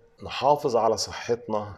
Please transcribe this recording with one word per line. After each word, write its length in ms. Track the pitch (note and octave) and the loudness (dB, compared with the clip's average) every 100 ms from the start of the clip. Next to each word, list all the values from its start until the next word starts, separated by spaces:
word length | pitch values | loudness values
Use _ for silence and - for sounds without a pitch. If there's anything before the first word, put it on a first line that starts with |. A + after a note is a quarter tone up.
| _ _ | _ _
نحافظ 520 | G2 - C3 D3 C#3+ A2+ | -12 0 2 4 2 2
على 220 | A2+ G#2+ | 4 2
صحتنا، 760 | G2 - - A#2+ - G#2+ G2 | -2 -8 -4 -4 -2 -4 -4